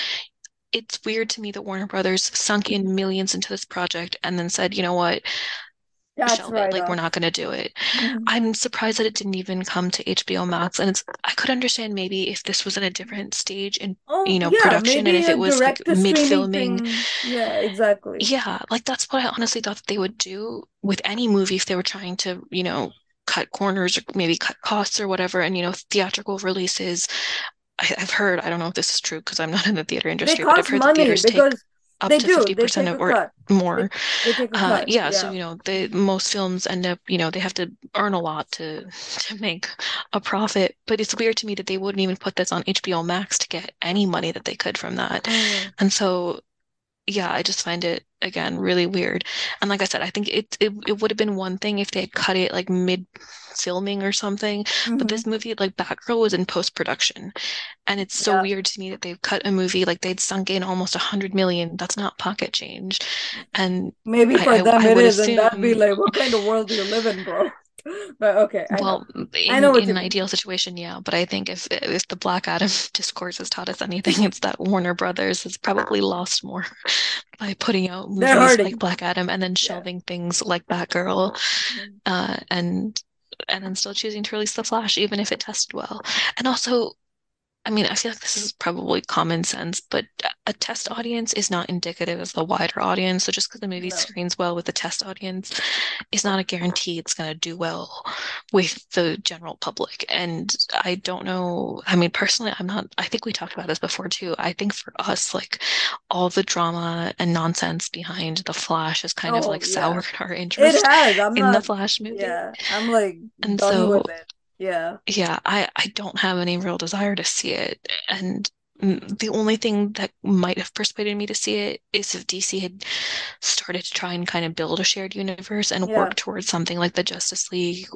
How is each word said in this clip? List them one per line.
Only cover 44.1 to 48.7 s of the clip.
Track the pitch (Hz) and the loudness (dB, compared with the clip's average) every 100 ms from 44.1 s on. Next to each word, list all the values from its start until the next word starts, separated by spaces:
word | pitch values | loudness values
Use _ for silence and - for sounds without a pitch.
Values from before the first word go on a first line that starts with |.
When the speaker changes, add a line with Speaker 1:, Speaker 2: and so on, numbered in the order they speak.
| 165 165 | 2 -2
Speaker 1:
that | - - | -6 -8
they | - | -4
could | - - | -4 -4
from | - 62 | -4 -4
that. | - - 226 | -2 -2 0
Speaker 2:
Mm. | 226 214 202 196 - | 2 2 0 -4 0
Speaker 1:
And | 196 | 2
so, | - 196 180 175 - _ _ _ _ _ _ - | 4 2 0 -2 -6 _ _ _ _ _ _ -4
yeah, | 202 175 | -2 0
I | - | 0
just | 175 - | 0 -2
find | 170 175 175 | -2 -2 -2
it, | - _ - | -4 _ -6
again, | 180 175 156 175 | -4 -2 -4 -2
really | 185 | 2